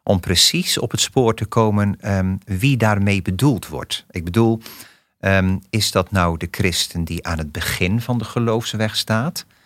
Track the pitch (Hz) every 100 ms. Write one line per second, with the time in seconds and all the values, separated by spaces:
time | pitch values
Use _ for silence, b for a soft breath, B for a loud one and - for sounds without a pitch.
0 | - 98 - 87 - 170 180 - - -
1 | - - 117 110 110 - 110 104 101 95
2 | 104 98 92 95 - 95 135 131 110 101
3 | 101 101 90 92 139 107 - 69 - -
4 | - 92 82 90 113 113 B B B B
5 | B _ 98 98 92 95 - 110 - 104
6 | 90 98 87 82 85 - 98 87 - 85
7 | 82 85 - 80 78 76 80 - 90 113
8 | 117 120 117 - 117 113 - 107 110 -
9 | - 110 139 - - _